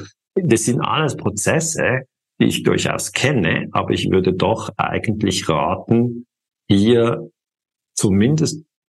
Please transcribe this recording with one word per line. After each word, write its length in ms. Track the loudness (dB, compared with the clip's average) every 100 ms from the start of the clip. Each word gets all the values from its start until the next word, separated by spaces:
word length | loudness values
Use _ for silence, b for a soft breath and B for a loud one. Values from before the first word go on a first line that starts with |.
| B _ _
das 300 | -4 2 2
sind 180 | 2 0
alles 340 | 0 0 -2 -2
Prozesse, 880 | -4 -4 0 0 0 -2 0 -2 -6 _ _ _
die 40 | 0
ich 160 | 2
durchaus 500 | 0 0 0 -2 -4
kenne, 560 | -2 0 0 0 -2 -2
aber 180 | -4 0
ich 200 | -2 2
würde 220 | 2 2
doch 380 | 0 0 0 -4 -4
eigentlich 680 | -4 -2 -4 -2 -2 -2 -2
raten, 760 | 0 0 -4 0 2 2 -4 -14 _ _ _ _
hier 580 | 2 4 4 2 -2 -8 _ _ _ _ _ _
zumindest 680 | -2 0 2 2 2 0 -4 -16 _ _